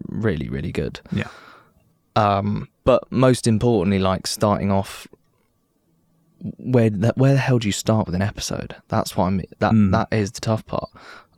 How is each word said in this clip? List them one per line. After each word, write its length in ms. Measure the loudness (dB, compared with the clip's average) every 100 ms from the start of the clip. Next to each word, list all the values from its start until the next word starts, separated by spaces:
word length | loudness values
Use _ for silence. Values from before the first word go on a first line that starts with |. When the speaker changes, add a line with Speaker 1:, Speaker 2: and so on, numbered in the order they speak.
| -10
Speaker 1:
really, 420 | -4 -2 -2 -4
really 220 | -6 -6
good. 280 | -4 -6 -8 -8
Speaker 2:
Yeah. 160 | -6 -6 -12 -20 -20 _ _ _ _ _ 0
Speaker 1:
Um, 520 | 2 0 -2 -6 -8 _
but 260 | 2 2 2
most 340 | 2 4 4 2
importantly, 520 | 2 2 2 2 2
like, 260 | 0 -2 -4
starting 440 | -2 0 2 0
off, 360 | 0 -2 -10 -20 _ _ _ _ _ _ _ _ _ _ _ _ -16 -14 -10
where 320 | 0 2 2
the, 240 | 2 0 2
where 180 | 4
the 60 | 2
hell 200 | 2 0
do 80 | 0
you 40 |
start 360 | -2 0 0 0
with 80 | -2
an 60 |
episode? 540 | -2 -4 -8 -8 -10 -14 -6
That's 260 | -4 -2 -2
what 100 | 0
I'm, 120 | -2 -4 -2
that, 120 | 2
Speaker 2:
Mm. 200 | 4 4
Speaker 1:
that 160 | 2 0
is 200 | -2 -2
the 100 | -4
tough 240 | -4 -4 -4
part. 240 | -8 -8 -14 -20 -20 _